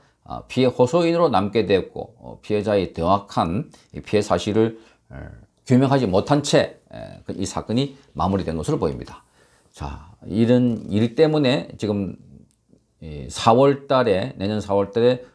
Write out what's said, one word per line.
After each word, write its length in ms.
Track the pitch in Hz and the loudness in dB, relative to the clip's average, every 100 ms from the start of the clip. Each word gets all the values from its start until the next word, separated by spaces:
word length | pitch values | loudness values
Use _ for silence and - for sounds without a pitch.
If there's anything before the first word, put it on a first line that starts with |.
| _ _ | _ _
어, 200 | - 60 - | -16 -16 -6
피해 180 | - 127 | 0 2
호소인으로 600 | - 123 170 170 170 160 | 2 2 2 2 2 2
남게 380 | 101 101 113 95 | 2 0 0 2
됐고, 500 | 95 - - - - | 0 0 -10 -16 -16
어, 200 | 60 55 | -20 -14
피해자의 520 | - 104 101 104 87 | -4 -4 0 0 -2
정확한 760 | - 85 98 - - 85 98 156 - _ | -2 0 0 0 -4 -2 -4 -8 -14 _
이 60 | - | -16
피해 220 | - 107 | -2 -2
사실을, 580 | 104 90 - 104 113 113 - _ - | 0 -2 0 0 0 -2 -18 _ -20
어, 80 | 67 - - - _ - | -16 -16 -20 -20 _ 2
규명하지 420 | 123 135 139 113 | 4 4 2 2
못한 340 | 95 - 147 | 0 2 0
채, 380 | 143 151 - - _ | 2 2 2 -6 _
에, 280 | 55 50 50 - | -18 -16 -16 -12
그 80 | - | -8
이 100 | 92 | -6
사건이 520 | - 76 113 139 139 _ | -6 -4 -2 -4 -8 _
마무리된 420 | 73 90 98 85 80 | -4 -2 0 -2 -6
것으로 240 | 78 151 | -4 -2
보입니다. 460 | 87 69 - - _ _ _ _ _ | -2 -4 -12 -18 _ _ _ _ _
자, 440 | - 71 - - - - | -14 -12 -12 -18 -20 -4
이런 640 | 98 113 123 123 110 - | 0 4 4 2 -2 -2
일 260 | 101 117 - | 0 0 2
때문에 540 | 156 151 135 147 - - | 2 2 2 0 -4 -6
지금 380 | 104 101 98 - - - _ _ _ _ _ - | -4 -2 -4 -10 -20 -20 _ _ _ _ _ -20
이 260 | 80 73 64 | -14 -12 -12
사월 580 | - - 117 139 143 - | -2 2 6 4 2 0
달에, 460 | 131 117 92 127 - | 0 2 0 -2 -6
내년 240 | 95 107 | -4 -4
사월 300 | 95 101 98 | -2 0 0
달에 340 | 117 120 127 - | 2 2 0 -6